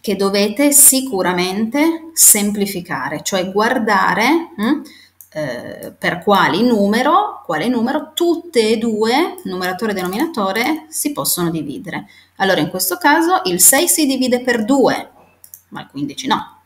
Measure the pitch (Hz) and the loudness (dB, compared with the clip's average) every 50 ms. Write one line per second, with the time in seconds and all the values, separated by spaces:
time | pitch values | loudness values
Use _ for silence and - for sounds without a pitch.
0 | - - 202 190 196 196 196 202 202 220 214 - 285 285 285 - - - 262 262 | -2 -4 -2 0 0 0 2 2 2 0 2 2 2 4 4 4 4 4 4 2
1 | 262 - 208 185 180 175 180 180 180 185 185 202 226 220 - 294 311 330 330 - | 0 -2 -2 0 0 0 0 0 -2 -2 -2 -2 -4 -2 0 2 2 2 0 -2
2 | - - - - - - - 208 202 208 202 208 196 196 - 180 170 - 151 135 | -8 -10 -2 2 4 4 4 2 0 -2 0 -2 -2 -2 -4 -8 -8 -6 -8 -6
3 | 127 139 151 151 - - - 185 175 185 190 202 220 - 262 254 220 214 208 190 | -6 -6 -6 -6 -6 -2 -2 -2 -2 0 0 0 0 2 0 0 0 2 2 2
4 | 185 185 175 196 220 254 320 339 330 - - - 208 233 302 302 - - - - | 2 2 2 2 2 2 2 2 0 -4 -6 -4 0 0 0 -2 -4 -12 -20 -20
5 | - _ _ _ - _ - 156 151 135 117 120 - - - - - - - _ | -20 _ _ _ -20 _ -10 -8 -6 -6 -8 -8 -10 -12 -14 -12 -14 -16 -14 _
6 | - 180 165 170 - - 202 190 170 147 139 185 233 254 233 208 202 202 214 233 | -4 -4 -4 -2 2 2 4 4 4 2 2 2 2 2 4 4 2 2 2 2
7 | 262 285 330 392 415 427 - - - - 165 151 165 233 254 233 220 254 285 302 | 2 4 2 2 2 0 -6 -12 -8 -6 -4 -2 -2 -2 0 0 0 0 -2 -4
8 | 294 - - - 349 339 330 - - - - 240 220 214 226 220 226 233 214 208 | -6 -6 -4 -2 0 0 0 -2 -4 0 0 2 4 4 2 0 0 -2 0 0
9 | 220 226 247 277 349 392 - - - 185 185 185 185 185 185 180 233 214 202 190 | 0 2 2 2 0 0 -4 -8 -8 -8 -6 -4 -4 -4 -4 -4 -4 -4 -4 -2
10 | 180 180 190 220 311 330 330 240 196 190 190 220 240 - 320 311 - - - - | -4 -4 -2 -2 -4 -2 -2 -2 -2 -2 -2 -2 -2 -2 -2 -4 -6 -12 -10 -6
11 | - 294 294 - 143 - - - 175 170 165 160 147 139 131 98 - 165 - 156 | -4 -4 -4 -4 -4 -4 -2 -2 -2 -2 -2 -4 -6 -8 -10 -12 -12 -10 -10 -12
12 | - - - - _ _ _ - 294 285 269 302 147 277 - - - - 359 - | -12 -14 -20 -20 _ _ _ -2 0 2 2 2 0 -2 -4 -4 -4 -4 -4 0
13 | - 294 294 330 330 339 370 359 - 185 175 180 - - 277 269 349 - - - | 2 2 4 4 4 2 2 0 0 -2 0 2 4 4 4 4 4 2 2 2
14 | 311 269 269 240 254 247 240 240 247 254 233 226 214 214 277 277 233 165 131 - | 2 0 2 0 2 0 0 0 0 0 0 0 2 2 4 4 4 2 2 -2
15 | - - _ - - _ _ _ - - - - _ _ - 143 143 - _ 139 | -6 -12 _ -20 -20 _ _ _ -20 -20 -20 -20 _ _ -16 -16 -16 -14 _ -8
16 | 147 - - - 131 135 - - - - - _ _ | -8 -8 -8 -8 -2 -2 -2 -2 -2 -10 -18 _ _